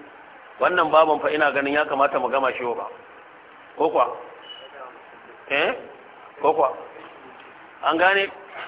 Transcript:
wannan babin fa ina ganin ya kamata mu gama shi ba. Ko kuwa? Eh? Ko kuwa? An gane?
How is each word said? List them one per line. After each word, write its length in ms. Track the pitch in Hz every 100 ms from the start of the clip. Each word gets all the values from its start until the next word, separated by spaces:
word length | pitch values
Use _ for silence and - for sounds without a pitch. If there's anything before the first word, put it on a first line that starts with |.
| - - - - - -
wannan 320 | 139 180 160
babin 300 | 156 160 147
fa 100 | 143
ina 220 | 151 147
ganin 220 | 139 139
ya 100 | 147
kamata 340 | 151 139 143 139
mu 100 | 123
gama 220 | 135 131
shi 120 | 117
ba. 220 | 120 113 104 - - - - - - - - -
Ko 120 | 156
kuwa? 260 | 160 120 - - - - - - - 127 - - - - - -
Eh? 240 | 139 180 254 - - - - - -
Ko 120 | 143
kuwa? 200 | 156 135 - - - - - - - - - - -
An 140 | 139 160
gane? 280 | 180 196 196 - - -